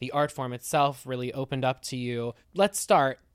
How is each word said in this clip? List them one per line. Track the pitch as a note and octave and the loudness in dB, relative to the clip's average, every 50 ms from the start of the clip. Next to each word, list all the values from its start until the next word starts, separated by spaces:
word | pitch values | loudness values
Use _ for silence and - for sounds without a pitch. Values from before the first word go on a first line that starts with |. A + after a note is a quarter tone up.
the | B2+ B2+ | -8 -4
art | - D3 D3 D3 | 0 0 0 0
form | - C#3+ C3 B2 | -2 -4 -6 -6
itself | B2 A#2+ - - - D3+ C#3+ C#3+ C3 C3 - | -6 -8 -4 0 2 4 4 2 0 -4 -8
really | C3 B2+ B2 B2 B2 | -8 -6 -6 -6 -6
opened | - C3+ C3+ - C#3+ C3 C3 | -4 -6 -6 -4 -2 0 0
up | B2+ C3 - | 0 0 -2
to | - - C3+ | -6 -8 -6
you. | B2+ B2 B2 A#2+ A#2 A#2 A#2+ - _ _ _ | -6 -4 -4 -4 -4 -4 -6 -8 _ _ _
Let's | - F3+ G3 G3+ - - | 0 2 2 2 2 0
start. | - - G3+ D#3+ C3+ C3+ B2 - _ _ | 2 4 6 6 6 4 0 -4 _ _